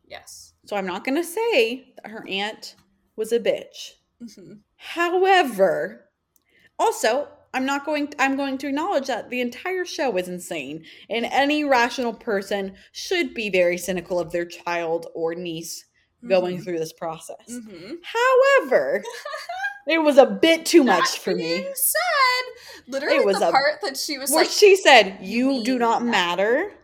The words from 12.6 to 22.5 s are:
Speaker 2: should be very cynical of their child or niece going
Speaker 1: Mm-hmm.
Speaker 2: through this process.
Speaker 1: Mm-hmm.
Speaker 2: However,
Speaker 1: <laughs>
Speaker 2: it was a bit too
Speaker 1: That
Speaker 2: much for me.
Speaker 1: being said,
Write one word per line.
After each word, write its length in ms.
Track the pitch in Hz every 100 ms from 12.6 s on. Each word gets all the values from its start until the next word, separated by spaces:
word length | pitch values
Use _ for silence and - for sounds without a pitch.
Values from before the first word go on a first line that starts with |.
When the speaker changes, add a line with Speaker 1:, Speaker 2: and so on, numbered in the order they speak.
| 190 190 -
Speaker 2:
should 420 | - - 359 269
be 160 | - 208
very 280 | 185 175 175
cynical 420 | 175 180 170 180
of 100 | 165
their 140 | 175
child 600 | 170 - - 175 165 165 165
or 200 | - 165
niece 500 | 170 175 165 170 - - _ _ _ 240
going 280 | 190 180 180
Speaker 1:
Mm-hmm. 80 |
Speaker 2:
through 140 | 151 165
this 140 | 160
process. 440 | - 165 160 - - 220
Speaker 1:
Mm-hmm. 440 | 247 214 175 190 339
Speaker 2:
However, 1000 | - 453 508 508 539 554 294 214 135 190 440 480 587 571
Speaker 1:
<laughs> 420 | - 740 807 831 -
Speaker 2:
it 100 | 330
was 200 | 302 269
a 80 | 240
bit 400 | 196 320 330 -
too 180 | 339
Speaker 1:
That 140 | 247 175
Speaker 2:
much 180 | 180 -
for 160 | -
me. 80 | 175 165 539
Speaker 1:
being 120 | 539
said, 1080 | 539 - 622 719 605 523 508 508